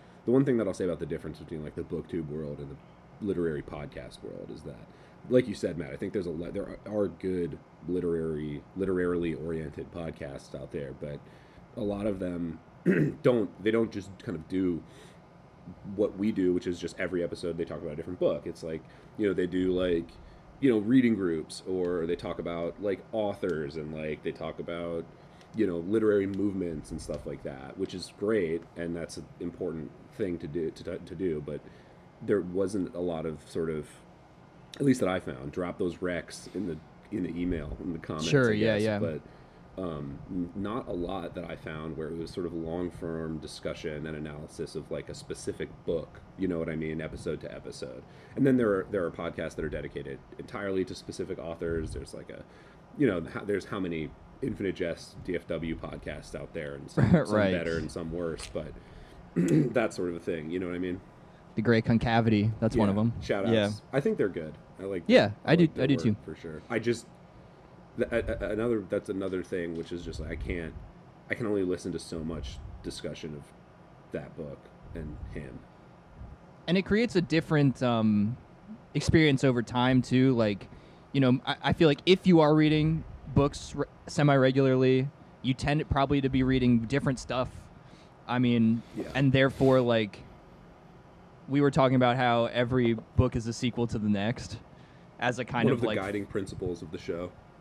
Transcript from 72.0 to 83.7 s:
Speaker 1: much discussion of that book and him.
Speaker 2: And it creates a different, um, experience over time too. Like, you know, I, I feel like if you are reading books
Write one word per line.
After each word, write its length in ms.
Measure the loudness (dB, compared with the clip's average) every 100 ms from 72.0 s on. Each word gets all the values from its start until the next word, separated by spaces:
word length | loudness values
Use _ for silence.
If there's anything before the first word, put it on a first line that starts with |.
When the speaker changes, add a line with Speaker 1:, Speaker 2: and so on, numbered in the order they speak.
| -8 -8
Speaker 1:
much 340 | -6 -6 -8 -12 -12 -12
discussion 520 | -10 -8 -10 -10 -10
of 80 | -12 -16 -20 -20 -20 -20 -20 -10
that 220 | -10 -10
book 240 | -10 -10 -12 -18 -20 -14
and 200 | -12 -10 -10 -10
him. 240 | -10 -10 -14 -18 -20 -20 -20 -20 -18 -16 -18 -20 -12 0
Speaker 2:
And 120 | 2
it 40 |
creates 340 | 4 2 4 2
a 40 |
different, 640 | 2 2 4 4 4 4
um, 540 | 2 4 4 4 2 -2 -10 -20 -18 -18 -6
experience 500 | -4 4 6 6 6
over 180 | 4 4
time 380 | 0 2 4 4
too. 320 | 4 6 6
Like, 340 | 6 2 0 -6 -18 -20 -20 -4
you 80 | 2
know, 180 | 6 4
I, 120 | 2 -2
I 80 | 0
feel 140 | 6 6
like 120 | 6 4
if 200 | 6 8
you 140 | 8
are 140 | 8
reading 500 | 8 6 6 4 0 -4 -14 0
books 400 | 2 2 0 -10